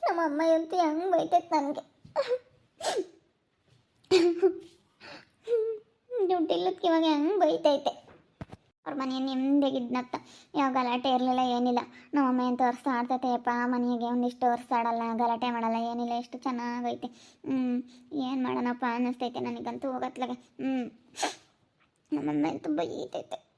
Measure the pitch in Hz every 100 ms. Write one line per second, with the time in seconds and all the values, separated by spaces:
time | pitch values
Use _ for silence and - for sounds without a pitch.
0 | 679 349 330 285 330 320 320 370 339 302
1 | 359 359 320 349 349 320 285 294 - _
2 | - - 539 508 - _ _ _ 719 679
3 | 349 - _ _ _ _ _ _ _ _
4 | _ 370 339 339 381 - - - _ _
5 | - - - _ - 466 440 440 427 _
6 | _ 494 381 359 330 - 359 370 370 330
7 | 320 302 294 403 311 311 - 285 277 -
8 | - - _ _ - - _ _ - 285
9 | 262 262 262 262 262 277 277 262 240 247
10 | 254 - - - - - 277 262 247 247
11 | 247 254 254 254 254 247 247 240 - -
12 | - 285 269 254 247 247 254 240 - 254
13 | 240 254 254 240 240 240 240 247 240 247
14 | 233 240 247 247 254 240 247 247 233 233
15 | 233 226 233 233 240 240 226 226 233 240
16 | 240 240 240 262 262 247 240 240 240 240
17 | 247 240 - - - 262 254 247 247 -
18 | - 302 262 262 254 254 247 247 247 233
19 | 247 247 247 247 247 233 233 240 277 254
20 | 254 262 247 247 - _ 262 262 240 -
21 | _ - - - _ _ _ _ _ _
22 | _ 294 285 302 151 285 - 302 175 -
23 | - - - - _